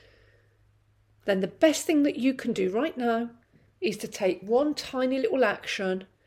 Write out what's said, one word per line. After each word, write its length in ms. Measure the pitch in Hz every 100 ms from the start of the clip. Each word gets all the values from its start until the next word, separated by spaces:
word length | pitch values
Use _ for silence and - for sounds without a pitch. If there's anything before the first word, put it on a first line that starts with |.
| - _ _ _ _ _ _ _ _ _ _ _ -
then 160 | 294
the 60 | 294
best 380 | - 320 294 -
thing 180 | 302
that 120 | 285 -
you 180 | 254
can 200 | 262 -
do 160 | 214 190
right 280 | 202 320 -
now 320 | 240 226 233 233 _ _ _ _
is 160 | 349 202
to 100 | -
take 340 | - 190 -
one 320 | 196 240 302
tiny 460 | 294 - 262 254 269
little 240 | 262 294
action, 600 | 226 202 - - 190 185 190 _